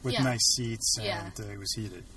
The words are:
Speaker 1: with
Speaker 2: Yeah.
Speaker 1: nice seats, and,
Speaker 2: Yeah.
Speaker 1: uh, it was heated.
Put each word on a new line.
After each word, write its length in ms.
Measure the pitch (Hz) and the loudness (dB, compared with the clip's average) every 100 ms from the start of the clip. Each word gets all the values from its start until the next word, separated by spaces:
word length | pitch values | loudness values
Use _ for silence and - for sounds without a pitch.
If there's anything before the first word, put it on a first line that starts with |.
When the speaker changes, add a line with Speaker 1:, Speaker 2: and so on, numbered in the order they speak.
Speaker 1:
with 120 | 131 | 0
Speaker 2:
Yeah. 80 | 127 | 2
Speaker 1:
nice 200 | 131 120 - - | 2 4 4 4
seats, 400 | 120 113 - - | 0 0 0 0
and, 80 | 107 | 0
Speaker 2:
Yeah. 240 | 175 98 98 | -2 -4 -8
Speaker 1:
uh, 140 | 104 | -8
it 60 | 101 | -6
was 140 | 98 | -6
heated. 300 | 117 107 90 - | -4 -4 -8 -14